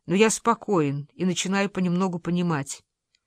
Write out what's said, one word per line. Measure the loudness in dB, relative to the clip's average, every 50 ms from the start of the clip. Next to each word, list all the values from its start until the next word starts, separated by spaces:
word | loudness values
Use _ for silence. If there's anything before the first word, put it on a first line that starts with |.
| -6
но | 0 2
я | 4 4 4
спокоен | 2 0 0 -2 -2 -2 -2 0 2 2 2 2 -2 -4 -8 -10 _
и | -4 -2
начинаю | -2 -2 -2 -2 -2 0 0 0 -2
понемногу | -2 -2 0 0 2 0 0 -2 -2 -4
понимать. | -4 -2 -2 0 0 0 0 -2 -4 -8 -12 -16 _ _ _ _ _ _ _ _ _